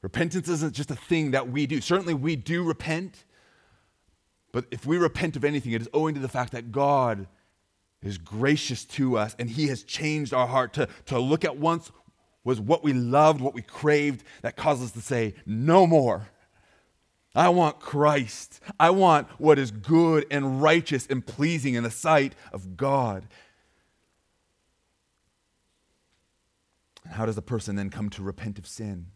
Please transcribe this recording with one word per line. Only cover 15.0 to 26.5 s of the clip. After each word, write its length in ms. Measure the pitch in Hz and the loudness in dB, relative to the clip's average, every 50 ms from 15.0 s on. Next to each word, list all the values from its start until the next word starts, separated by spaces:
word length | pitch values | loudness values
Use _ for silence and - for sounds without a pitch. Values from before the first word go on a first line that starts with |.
say, 360 | 110 - 135 120 113 107 95 - - | -8 -4 -2 0 0 -2 -4 -8 -8
"No 400 | - 107 110 123 151 165 190 190 | -6 -4 -2 2 6 6 8 8
more. 440 | 165 165 156 135 120 101 90 107 - _ _ _ _ _ _ _ _ _ _ _ _ _ _ _ _ _ _ _ _ _ | 8 6 4 4 4 0 -2 -6 -12 _ _ _ _ _ _ _ _ _ _ _ _ _ _ _ _ _ _ _ _ _
I 160 | 117 160 160 | 2 4 4
want 280 | 175 180 170 151 143 - | 4 4 2 2 0 -4
Christ. 800 | - - - 143 147 151 151 147 127 107 - - - - - - _ - - _ | -14 -8 -2 2 4 4 4 2 -2 -4 -8 -16 -16 -18 -20 -20 _ -20 0 _
I 100 | 151 165 | 4 4
want 380 | 185 190 190 180 160 147 131 - - - | 6 6 6 6 6 6 4 -2 -10 0
what 180 | - 151 151 | 6 6 6
is 140 | 139 135 120 | 6 6 -4
good 560 | 104 107 98 - 160 165 170 165 160 156 143 - 143 | -6 -10 -2 2 4 6 6 6 4 2 2 0 -2
and 280 | 143 139 135 131 131 | -2 -2 -2 -2 2
righteous 460 | 143 156 165 170 160 - 151 131 - | 4 4 4 4 2 0 -4 -4 -2
and 180 | - 139 127 120 | -2 -4 -4 -4
pleasing 500 | - - - 143 160 170 160 123 139 123 | -8 -4 -2 0 0 0 0 -2 -2 -2
in 100 | 120 117 | 0 -2
the 80 | 117 110 | -4 -6
sight 420 | - - 165 160 151 139 135 - - - - - | -4 0 2 4 4 2 0 -4 -12 -20 -14 -14
of 240 | - 92 95 92 | -12 -12 -12 -8
God." 520 | 85 135 139 139 139 127 113 101 95 90 - - - - _ _ _ _ _ _ _ _ _ _ _ _ _ _ _ _ _ _ _ _ _ _ _ _ _ _ _ _ _ _ _ _ _ _ _ _ _ _ _ _ _ _ _ _ _ _ _ _ _ _ _ _ _ _ _ _ _ _ _ _ _ | -4 -2 0 0 2 0 0 -2 -6 -10 -14 -20 -20 -20 _ _ _ _ _ _ _ _ _ _ _ _ _ _ _ _ _ _ _ _ _ _ _ _ _ _ _ _ _ _ _ _ _ _ _ _ _ _ _ _ _ _ _ _ _ _ _ _ _ _ _ _ _ _ _ _ _ _ _ _ _